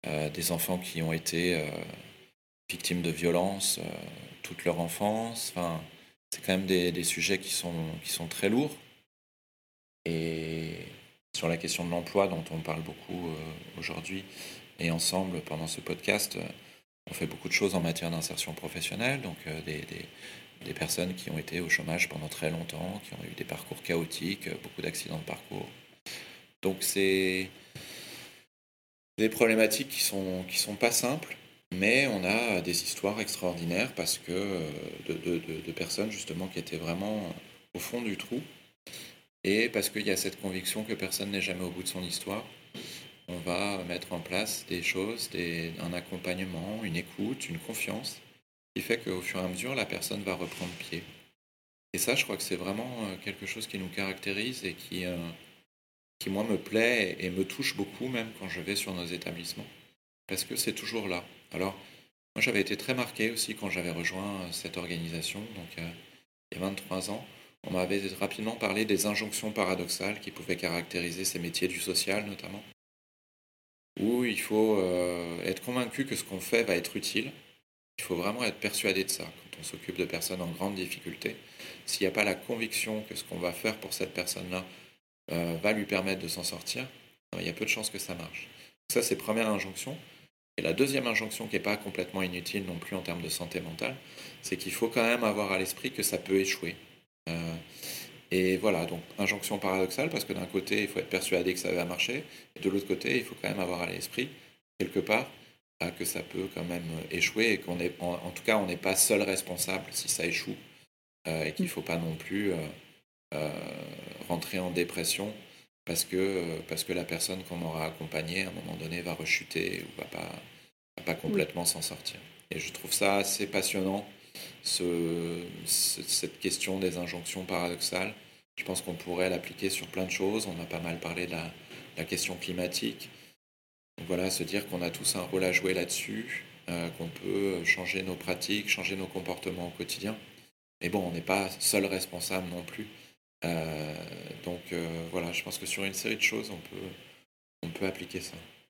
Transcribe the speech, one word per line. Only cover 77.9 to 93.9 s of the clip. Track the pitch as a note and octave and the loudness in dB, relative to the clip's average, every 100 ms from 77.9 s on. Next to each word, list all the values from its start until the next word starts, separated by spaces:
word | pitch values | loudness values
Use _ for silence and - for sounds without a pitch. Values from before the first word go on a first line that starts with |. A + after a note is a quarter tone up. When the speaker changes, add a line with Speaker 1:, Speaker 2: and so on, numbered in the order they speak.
| - | -10
Speaker 1:
Il | |
faut | - E2+ | -2 0
vraiment | F#2+ A#2 | 0 0
être | A#2 - | -2 0
persuadé | G#2 - G#2+ F#2+ F#2+ | -2 2 2 2 2
de | |
ça | - | -2
quand | E2 - - - | -4 -10 -16 -12
on | |
s'occupe | - - - F2+ | -10 -8 -6 -2
de | |
personnes | E2+ E2+ - F#2 | 0 0 -2 -2
en | E2+ | -4
grande | E2 G2 G2 | -2 -2 -2
difficulté. | F#2 - - - - - - - - - - | -4 -6 -8 -4 -6 -6 -14 -16 -14 -10 -4
S'il | - | 2
n'y | F#2+ | 4
a | |
pas | A2 G2+ | 4 2
la | F#2 | 2
conviction | - A#2 A2+ - A2+ G#2+ - | -2 -2 0 0 0 -2 -4
que | - | -8
ce | |
qu'on | - F2 | -6 -2
va | F2 | -2
faire | E2+ A2 G#2+ | 0 -2 -2
pour | F#2+ | -6
cette | - F#2+ | -4 -2
personne-là, | - F2 F#2+ F2+ F#2 F#2 - - _ _ _ - | -2 -2 -4 -2 -4 -4 -14 -20 _ _ _ -2
euh, | E2+ E2+ E2 | 0 0 2
va | G2+ | 4
lui | G#2+ G2+ | 2 2
permettre | G2 F#2+ F#2+ | 2 2 0
de | E2+ | -2
s'en | F#2+ | -2
sortir, | E2 F2 - B2 C3 - - _ _ | -2 -4 -4 -4 -6 -10 -20 _ _
euh, | F2+ | -4
il | F2 | -2
y | |
a | |
peu | E2 G#2+ | -2 0
de | |
chances | A2+ G#2+ | 2 0
que | G2 | -4
ça | - | -6
marche. | F2 E2 - - - - _ - | -6 -6 -10 -12 -16 -20 _ 2
Ça, | A#2+ | 2
c'est | A#2 - | 4 2
première | - A2 A2 | 2 2 4
injonction. | G2+ F#2+ F#2 - D3+ - - - _ _ - | 2 0 -6 -6 -8 -12 -20 -20 _ _ 0
Et | |
la | - | 2
deuxième | - C#3 C3+ B2 | 6 6 6 4
injonction, | A2 A2 - A2 | 2 0 -4 0
qui | G#2+ | 0
n'est | |
pas | G2+ G#2 | 2 0
complètement | G2+ F#2+ F2+ F#2+ | 0 -2 -2 0
inutile | F#2 F2+ E2+ G#2 F#2 | 0 0 -2 -2 -2
non | F2 | -6
plus | - F#2+ | -4 -4
en | |
termes | E2+ E2+ | -2 -4
de | E2 | -2
santé | - F2 F2+ | -4 -2 -4
mentale, | E2 E2 - | -4 -4 -4